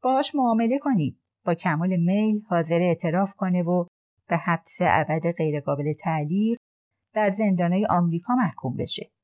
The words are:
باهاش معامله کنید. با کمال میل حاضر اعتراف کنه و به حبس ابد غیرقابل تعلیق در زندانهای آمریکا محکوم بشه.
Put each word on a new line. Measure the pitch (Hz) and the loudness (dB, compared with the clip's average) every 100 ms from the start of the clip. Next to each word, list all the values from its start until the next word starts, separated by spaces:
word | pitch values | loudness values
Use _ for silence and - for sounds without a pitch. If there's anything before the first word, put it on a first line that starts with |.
باهاش | 254 262 285 | 2 2 0
معامله | 294 254 226 233 269 | 0 2 2 2 0
کنید. | 285 233 143 - _ _ | 0 0 0 -4 _ _
با | - | -4
کمال | 170 185 156 175 185 | -2 0 0 0 2
میل | 170 202 220 214 214 | 2 2 2 0 -2
حاضر | 170 165 170 | -2 2 2
اعتراف | 180 165 170 170 196 | 2 0 0 0 -2
کنه | - 185 180 | -2 -2 0
و | 170 180 175 _ _ _ _ | 0 0 -2 _ _ _ _
به | 165 | -4
حبس | 170 165 - - | -2 -4 -4 -2
ابد | 175 98 151 160 170 | 0 2 0 -2 -2
غیرقابل | 170 160 147 143 143 147 151 | -2 -2 -2 -4 -4 -2 -4
تعلیق | - 160 147 185 220 233 _ _ _ _ _ | -4 -4 -2 0 0 -2 _ _ _ _ _
در | 220 208 | -2 -2
زندانهای | 196 214 185 175 185 214 | 0 0 2 2 0 2
آمریکا | 175 175 165 - | 2 2 -2 -2
محکوم | 247 202 - - 92 | 0 0 -2 -8 -6
بشه. | 143 - - _ | -6 -8 -10 _